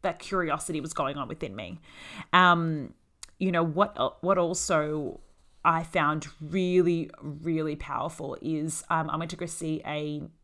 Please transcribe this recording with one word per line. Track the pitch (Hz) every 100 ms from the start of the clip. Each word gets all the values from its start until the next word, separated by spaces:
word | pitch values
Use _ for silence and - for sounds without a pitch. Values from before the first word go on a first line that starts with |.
That | 190 151
curiosity | - 190 165 151 - 156
was | 147
going | - 139 143
on | 127
within | 160 160 98
me. | 90 180 - - - - -
Um, | 180 180 170 165 151 131 - _ _ - _
you | 190
know, | 175
what, | 165 156 208 - 131 -
what | 175 190
also | 170 175 - 165 151 151 143 - - _ _ _
I | 156 165
found | 165 180 147 156 - -
really, | 151 185 180 180 175 170 - -
really | 147 147 165 160 156 147
powerful | - 127 147 165 139 -
is, | - 156 160 147 -
um, | 165 156
I | 156
went | 165
to | 175
go | 175
see | - 160 156 -
a | 151 151 147 160 _